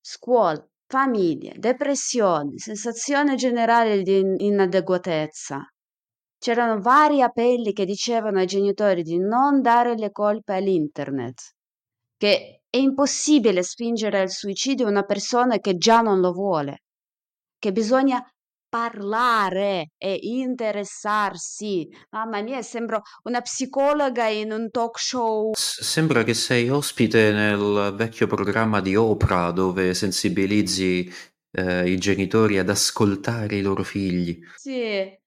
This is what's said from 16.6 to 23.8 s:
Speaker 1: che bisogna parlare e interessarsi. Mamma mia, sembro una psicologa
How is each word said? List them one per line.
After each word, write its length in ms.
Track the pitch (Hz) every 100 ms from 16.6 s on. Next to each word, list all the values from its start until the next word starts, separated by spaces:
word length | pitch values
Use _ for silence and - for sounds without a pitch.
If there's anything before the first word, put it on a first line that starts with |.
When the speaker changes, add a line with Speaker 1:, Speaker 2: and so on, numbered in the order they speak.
| 139 139 _ _ _ _ _ _ _ _
Speaker 1:
che 140 | 214
bisogna 500 | 190 214 262 269 247 254 _ _ _ _
parlare 1200 | 233 233 226 202 220 247 226 196 185 202 190 160 _
e 180 | 190 190
interessarsi. 1600 | - 240 262 247 220 202 196 - 214 214 208 180 - - 214 190 151 - _
Mamma 300 | 214 220 214
mia, 220 | 214 269
sembro 400 | 220 240 226 220 208 -
una 160 | - 240
psicologa 880 | 240 - 262 269